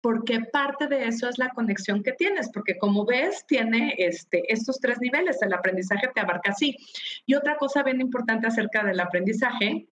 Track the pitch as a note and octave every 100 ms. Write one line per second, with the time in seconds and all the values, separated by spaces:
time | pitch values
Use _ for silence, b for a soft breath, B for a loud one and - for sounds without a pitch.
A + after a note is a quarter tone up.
0 | A#3+ A3+ - A#3 A#3 C#4+ C#4 C#4 D4 C#4
1 | A#3 A3+ B3 B3 B3+ B3+ A3+ G3 - G3+
2 | G3+ C4 F4+ G4 A#3 G3+ G3+ F#3 G3+ G3+
3 | G#3+ B3 E4 G4+ - C4 A3+ A3+ D4 -
4 | F3+ F3 - F3 E3+ A3 A3+ C4 B3+ A#3+
5 | B3 C#4 F4+ C#4 G3+ F#3 F#3+ F#3 F#3 G3+
6 | - - G3 F3 G3+ G3+ D4 - B B
7 | B B - C#4 C#4+ D4 C#4 C#4+ C4+ C4
8 | B3+ B3 A#3 A3+ A3+ A3+ G#3 A3 G3+ F#3
9 | F3+ F3+ F#3+ A3 B3+ A#3 G3+ D#4+ -